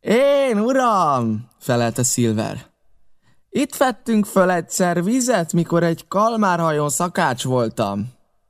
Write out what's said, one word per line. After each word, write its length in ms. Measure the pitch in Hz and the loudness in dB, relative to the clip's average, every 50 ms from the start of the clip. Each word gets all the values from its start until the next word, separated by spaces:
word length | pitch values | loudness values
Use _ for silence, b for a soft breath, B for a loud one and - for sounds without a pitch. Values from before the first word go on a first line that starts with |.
"Én, 580 | _ - 196 240 269 277 285 277 277 262 233 202 | _ 2 2 4 4 4 2 2 2 0 0 0
uram!" 880 | 208 240 262 262 254 240 220 190 175 151 143 127 120 113 110 107 120 - _ _ | 0 0 2 2 2 2 2 2 2 2 2 2 0 -2 -2 -4 -8 -12 _ _
felelte 440 | - - 127 117 120 117 110 - 123 | -6 -2 -2 0 0 -2 0 -2 -2
Silver. 680 | - - - 120 113 110 107 107 104 101 120 - _ _ _ _ _ _ - - - - _ _ _ _ _ _ _ | -2 0 0 0 0 0 0 -2 -4 -6 -10 -14 _ _ _ _ _ _ -20 -20 -20 -20 _ _ _ _ _ _ _
"Itt 280 | - - 285 285 - | -4 -4 -4 -4 0
vettünk 500 | - 285 254 247 - - - 226 214 202 | 0 0 0 0 -4 -4 -2 0 0 0
föl 240 | - - 202 185 185 | 0 2 2 2 2
egyszer 540 | 180 175 160 - - - 190 175 175 175 170 | 2 -2 -4 -6 -4 -2 0 0 0 0 -2
vizet, 480 | 190 233 262 247 240 247 196 170 160 - | 0 0 0 0 0 0 0 0 0 0
mikor 300 | 170 170 - 170 170 165 | -2 0 2 0 2 2
egy 260 | 170 165 160 - _ | 2 0 -2 -8 _
kalmárhajón 800 | - 190 214 226 233 220 214 190 180 170 170 160 156 147 147 147 | -2 0 0 0 2 2 0 2 2 2 0 0 0 0 0 -2
szakács 560 | - - 175 180 175 - 175 151 127 123 - | -2 -2 -4 -4 -2 0 0 0 0 -2 -4
voltam." 680 | 135 127 127 120 110 107 - 117 101 101 101 101 123 - _ _ _ _ _ _ | -2 -2 0 -2 -2 -2 -4 -4 -4 -2 -6 -6 -8 -10 _ _ _ _ _ _